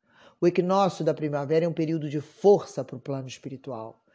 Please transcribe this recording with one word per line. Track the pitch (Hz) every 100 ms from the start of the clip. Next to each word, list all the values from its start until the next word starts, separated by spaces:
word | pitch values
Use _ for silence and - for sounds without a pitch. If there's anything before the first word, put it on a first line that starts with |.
| _ _ - _
o | 175
equinócio | 175 175 196 190 -
da | 160
primavera | 147 151 143 139 160 170
é |
um |
período | 156 160 160 147
de | 147
força | - - 196 196 - - 127
para | 127
o |
plano | - 135 131
espiritual, | - 139 131 139 113 113 - _